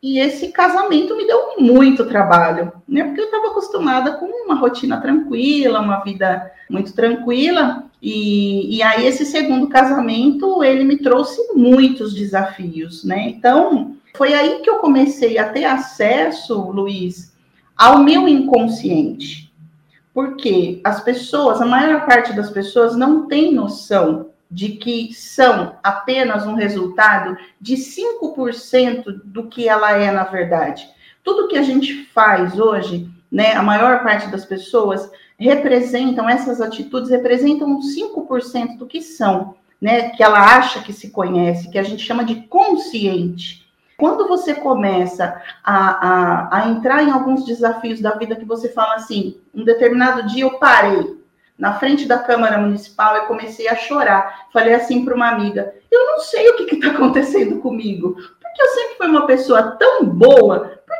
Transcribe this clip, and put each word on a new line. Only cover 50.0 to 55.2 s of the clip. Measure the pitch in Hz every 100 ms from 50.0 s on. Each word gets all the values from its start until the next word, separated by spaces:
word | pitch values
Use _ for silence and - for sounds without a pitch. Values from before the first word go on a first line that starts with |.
| 254 254 214
dia | 240 262
eu |
parei | 254 285 233 202 190 - - _ _ _ _
na | 202
frente | 208 269 285 269
da | 247
Câmara | - 240 220 208
Municipal | 208 202 - - 214 220
e | 220
comecei | 233 226 220 226
a | 233
chorar. | - 196 196 196 196 - -
Falei | 240 226
assim | 240 240 247
pra | 254
uma | 240